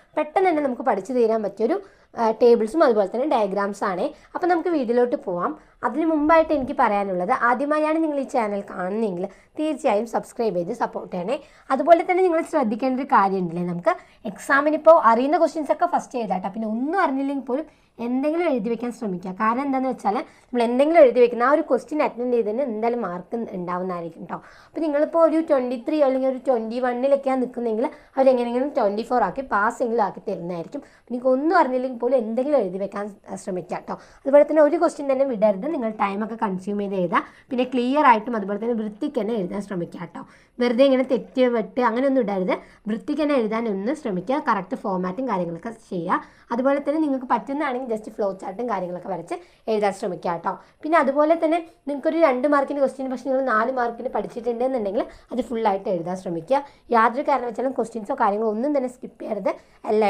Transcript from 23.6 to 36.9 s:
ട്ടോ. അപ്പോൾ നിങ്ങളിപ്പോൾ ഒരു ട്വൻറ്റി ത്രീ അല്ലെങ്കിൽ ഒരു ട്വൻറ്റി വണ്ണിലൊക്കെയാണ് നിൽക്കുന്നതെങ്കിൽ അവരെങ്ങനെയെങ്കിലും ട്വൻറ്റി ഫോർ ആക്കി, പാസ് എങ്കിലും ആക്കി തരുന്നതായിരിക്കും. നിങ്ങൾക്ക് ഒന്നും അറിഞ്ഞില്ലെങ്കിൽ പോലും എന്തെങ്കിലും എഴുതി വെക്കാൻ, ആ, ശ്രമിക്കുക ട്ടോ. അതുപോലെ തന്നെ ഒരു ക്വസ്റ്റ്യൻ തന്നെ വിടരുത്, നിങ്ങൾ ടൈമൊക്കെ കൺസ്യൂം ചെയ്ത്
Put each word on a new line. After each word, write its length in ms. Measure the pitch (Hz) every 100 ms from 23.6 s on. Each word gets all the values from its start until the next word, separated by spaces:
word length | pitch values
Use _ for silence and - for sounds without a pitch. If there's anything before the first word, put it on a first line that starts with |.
| 175 180 185 175 170 - 180
ട്ടോ. 80 | 170 - - -
അപ്പോൾ 140 | - 311
നിങ്ങളിപ്പോൾ 360 | 285 302 330 330
ഒരു 120 | 320 320
ട്വൻറ്റി 280 | 285 247 254 233
ത്രീ 100 | 302 269
അല്ലെങ്കിൽ 220 | 262 262
ഒരു 60 | 262 254
ട്വൻറ്റി 300 | 247 220 240 254
വണ്ണിലൊക്കെയാണ് 560 | 240 269 277 269 262
നിൽക്കുന്നതെങ്കിൽ 420 | 247 240 240 214 285 - - -
അവരെങ്ങനെയെങ്കിലും 540 | 269 247 240 240 285 285
ട്വൻറ്റി 260 | 208 208 226
ഫോർ 140 | 247 196
ആക്കി, 160 | 175 262
പാസ് 280 | 208 208 - 247
എങ്കിലും 180 | 226 196
ആക്കി 140 | - -
തരുന്നതായിരിക്കും. 540 | 185 170 170 175 285 - _ -
നിങ്ങൾക്ക് 200 | 247 254 262
ഒന്നും 200 | 302 349
അറിഞ്ഞില്ലെങ്കിൽ 380 | 269 254 254 247
പോലും 140 | 240 262
എന്തെങ്കിലും 360 | 214 226 262 285
എഴുതി 180 | 196 185
വെക്കാൻ, 240 | 196 202 208 196 -
ആ, 40 | 196
ശ്രമിക്കുക 360 | - 180 170 175 -
ട്ടോ. 100 | 185 - -
അതുപോലെ 220 | 277 294 294
തന്നെ 120 | 302 294
ഒരു 120 | 330
ക്വസ്റ്റ്യൻ 240 | 330 - 285
തന്നെ 140 | 262 277
വിടരുത്, 340 | 226 214 196 254 330
നിങ്ങൾ 160 | 226 214
ടൈമൊക്കെ 340 | 196 196 214 226 214
കൺസ്യൂം 340 | 185 185 202
ചെയ്ത് 140 | 202